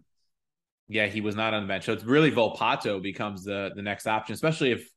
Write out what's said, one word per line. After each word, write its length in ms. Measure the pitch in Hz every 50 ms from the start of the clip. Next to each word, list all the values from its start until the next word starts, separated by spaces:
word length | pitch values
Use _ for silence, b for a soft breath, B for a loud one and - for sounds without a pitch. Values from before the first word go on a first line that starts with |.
| _ _ _ _ _ _ _ _ _ _ _ _ _ _ _ _ _ -
yeah, 180 | 104 107 107
he 140 | 98 98 110
was 160 | 104 107 101
not 160 | 107 110 113 110
on 80 | 107
the 60 | 101 98
bench. 160 | 98 92 -
So 80 | -
it's 100 | 110 104 104
really 260 | 113 131 151 160 143
Volpato 680 | 110 120 113 101 - - 110 117 135 139 - 110 101 95
becomes 420 | 92 98 95 - 110 104 101 92 90
the, 280 | 101 101 101 98 95 -
the 60 | 104
next 240 | 101 104 101 - -
option, 260 | 113 110 110 - -
especially 400 | 107 - - 160 160 - 156 131
if 180 | 117 95 - - _